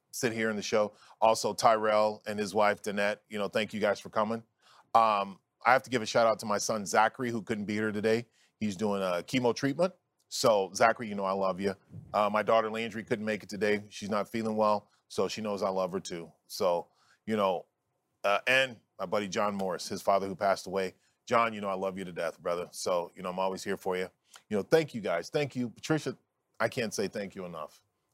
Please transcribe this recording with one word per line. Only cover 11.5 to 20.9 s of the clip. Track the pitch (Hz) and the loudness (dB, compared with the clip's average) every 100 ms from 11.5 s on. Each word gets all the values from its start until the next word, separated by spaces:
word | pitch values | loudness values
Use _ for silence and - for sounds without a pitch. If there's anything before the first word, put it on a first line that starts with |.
| 90 | 0
you. | 98 92 _ - - | -2 -4 _ -20 -4
Uh, | 98 104 | 0 2
my | 107 | 2
daughter, | 104 113 110 | 4 2 2
Landry, | 113 113 95 | -2 -6 -8
couldn't | - 113 107 | -4 -4 -2
make | 107 | -4
it | - | -6
today. | 104 104 104 104 | -2 2 0 -2
She's | - 101 | -12 -4
not | 104 98 | -2 -2
feeling | 117 110 107 | -4 -4 2
well, | 107 104 - _ _ | 2 2 -2 _ _
so | - 110 | -2 -2
she | - | -2
knows | 107 101 | -4 -2
I | 101 | -2
love | 95 92 | 0 -2
her, | 95 | -4
too. | - 87 82 _ _ | -6 -10 -12 _ _
So, | - 95 87 - _ _ _ - | -2 0 0 -2 _ _ _ -4
you | 110 | 0
know, | 98 87 - _ _ _ _ _ 101 | 2 0 -6 _ _ _ _ _ 0
uh, | 101 - | 2 2
and | 131 131 110 _ - | 2 2 -4 _ -12
my | 95 | -4
buddy | 104 101 | -4 -2
John | 98 104 101 | -2 -2 -2
Morris, | 95 85 - | -4 -4 -6
his | 98 | -4
father | - 98 98 | 0 2 0
who | 90 | -2
passed | 101 92 - | 0 0 -2
away. | 95 95 | -4 -4